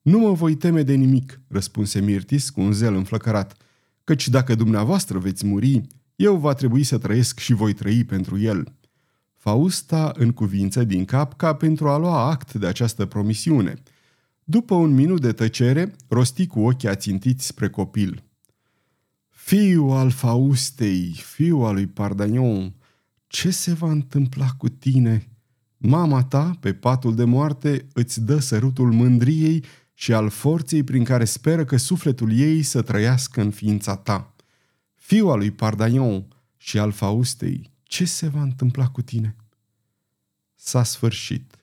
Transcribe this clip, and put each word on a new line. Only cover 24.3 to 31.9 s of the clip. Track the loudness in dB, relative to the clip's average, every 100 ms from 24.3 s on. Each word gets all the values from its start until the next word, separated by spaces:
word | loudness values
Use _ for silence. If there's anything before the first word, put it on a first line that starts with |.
| -2 -4 -4
cu | -8
tine? | -4 0 2 4 0 -4 -20 _ _ _ _
Mama | 2 2 2 2
ta, | 2 0 -2 -4
pe | -4
patul | -2 0 0 0
de | 2
moarte, | 2 2 0 -2 -2 -2 -4
îți | -4 -4 -4
dă | 0 0
sărutul | 0 0 0 2 2
mândriei | 4 4 4 4 2 2 0 -4 -20 _
și | _ 0
al | 2 0
forței | -2 -2 -2 -2 -2
prin | 0 -2
care | 2 0
speră | 0 -2 -2 0
că | 0 -2
sufletul | 0